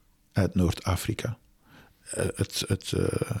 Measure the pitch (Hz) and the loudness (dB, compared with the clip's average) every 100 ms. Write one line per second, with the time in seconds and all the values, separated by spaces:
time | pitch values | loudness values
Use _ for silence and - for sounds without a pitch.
0 | _ _ _ - 92 95 85 - - 90 | _ _ _ 0 2 4 2 2 0 -2
1 | - 92 117 113 _ _ _ - - _ | 0 -2 -2 -6 _ _ _ -20 -20 _
2 | - 90 - - - - - 95 - 92 | -12 -4 -2 0 -2 -2 -2 -2 0 0
3 | 90 - - 110 | 2 0 -2 -4